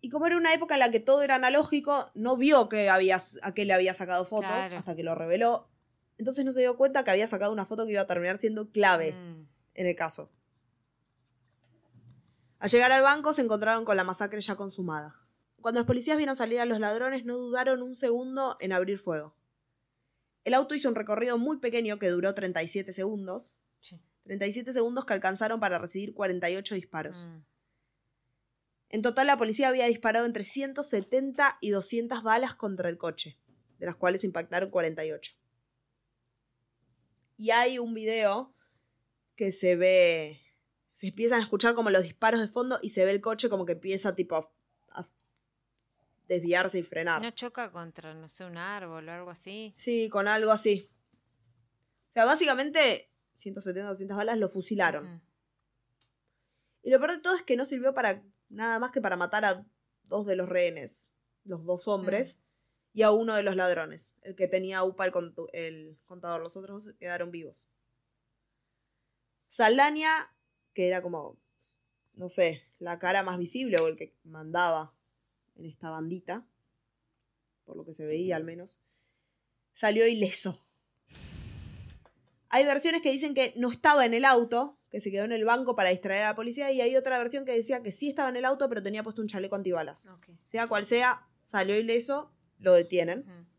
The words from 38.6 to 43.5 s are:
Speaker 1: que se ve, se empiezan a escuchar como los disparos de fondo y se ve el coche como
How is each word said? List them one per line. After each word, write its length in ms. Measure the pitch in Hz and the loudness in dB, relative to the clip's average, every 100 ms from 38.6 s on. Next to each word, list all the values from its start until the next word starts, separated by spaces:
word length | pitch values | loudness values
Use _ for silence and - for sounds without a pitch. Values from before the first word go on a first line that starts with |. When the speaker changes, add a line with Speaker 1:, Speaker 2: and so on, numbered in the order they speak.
| _ _ _ _ _ _ _ - | _ _ _ _ _ _ _ -6
Speaker 1:
que 160 | 196 | -4
se 240 | 185 185 175 | 0 2 4
ve, 640 | 185 185 175 165 151 147 _ _ _ _ _ | 6 6 6 4 -4 -12 _ _ _ _ _
se 160 | - 190 | -10 -10
empiezan 320 | 202 233 240 | -2 2 2
a 40 | |
escuchar 300 | 214 202 233 | 0 2 2
como 160 | 233 220 | 2 4
los 140 | 190 | 4
disparos 360 | 175 - 220 226 | 2 2 2 2
de 80 | 214 | 0
fondo 300 | 240 247 254 | -2 -2 -2
y 60 | - | -4
se 140 | - | 2
ve 80 | 185 | 2
el 100 | 202 | 2
coche 280 | 214 220 | -2 0
como 160 | 240 | 0